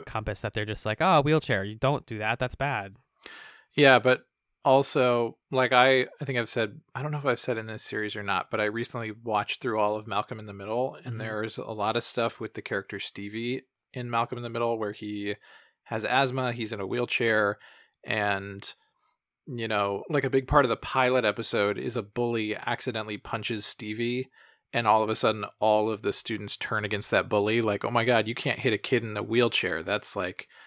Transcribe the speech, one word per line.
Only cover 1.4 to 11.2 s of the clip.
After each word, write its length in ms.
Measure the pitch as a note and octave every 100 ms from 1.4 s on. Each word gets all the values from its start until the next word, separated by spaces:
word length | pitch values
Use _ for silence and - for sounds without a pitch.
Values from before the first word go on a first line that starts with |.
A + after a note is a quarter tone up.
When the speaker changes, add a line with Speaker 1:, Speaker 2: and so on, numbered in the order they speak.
| - G#2+
Speaker 1:
you 120 | G2 A2
don't 300 | C3 D3 -
do 140 | G#2+
that. 180 | G#2+ A#2+
That's 160 | B2+
bad." 420 | - C#3 A#2+ G2 G2 _ _ - - - - _
Speaker 2:
Yeah, 240 | - C#3 B2+
but 280 | B2 B2+ - _ _ _
also, 760 | C#3+ C3+ C#3 D3 B2 A#2+ A#2 - _
like, 220 | C3 B2
I, 280 | B2+ C3 C3 B2+ -
I 40 | C3+
think 120 | B2+
I've 100 | A2+
said, 320 | - A2 - -
I 80 | A#2+
don't 100 | D3
know 60 | D3
if 80 | C#3
I've 140 | A#2+
said 180 | - A2+
in 80 | A2
this 160 | A2
series 340 | - A2 G#2+ G#2
or 60 |
not, 300 | G2+ F#2+ -
but 100 | A2
I 40 | G#2+
recently 440 | A2+ A#2 B2 A2
watched 500 | A2 A#2 G#2+ G#2+ -
through 180 | B2+ G#2+
all 160 | G#2 G#2+
of 100 | G#2
Malcolm 320 | G2+ - A2
in 80 | G#2+
the 80 |
Middle, 400 | G2+ G2 A#2 C3 -
and 100 | E3+
Speaker 1:
Mm-hmm. 40 |
Speaker 2:
there's 400 | A2